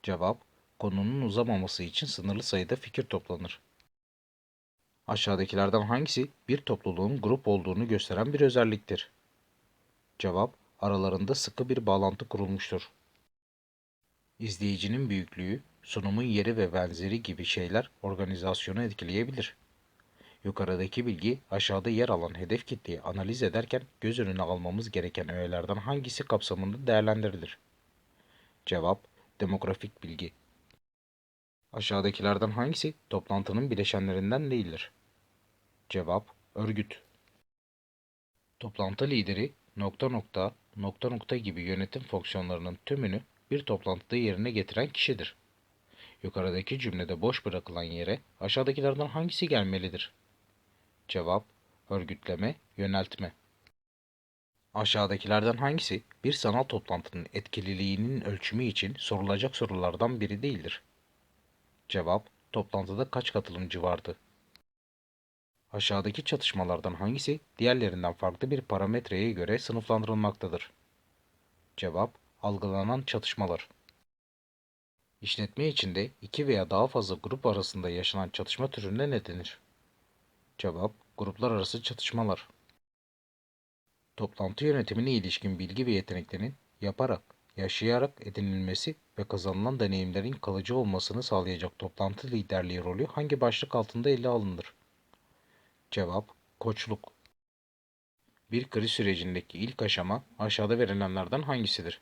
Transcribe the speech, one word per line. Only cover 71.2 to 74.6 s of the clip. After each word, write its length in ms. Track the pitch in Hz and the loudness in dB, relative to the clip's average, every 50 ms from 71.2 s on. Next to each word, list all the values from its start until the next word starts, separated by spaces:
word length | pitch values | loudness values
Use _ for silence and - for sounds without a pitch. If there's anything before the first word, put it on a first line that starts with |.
| _ _ _ _ _ _ _ _ _ _ _ | _ _ _ _ _ _ _ _ _ _ _
Cevap, 380 | - 95 90 80 90 107 117 _ - _ _ _ _ | -6 -6 -2 0 0 -2 -2 _ -18 _ _ _ _
algılanan 600 | - 104 101 95 101 101 95 98 98 107 123 135 | -2 -2 -2 0 -2 -2 0 0 0 0 0 -2
çatışmalar. 680 | 131 - - 110 - - - - 101 90 85 - - - - _ _ - _ _ _ _ _ _ _ _ _ _ _ _ _ _ | -2 -2 -4 -2 -2 -4 -2 0 0 0 0 -4 -6 -12 -20 _ _ -20 _ _ _ _ _ _ _ _ _ _ _ _ _ _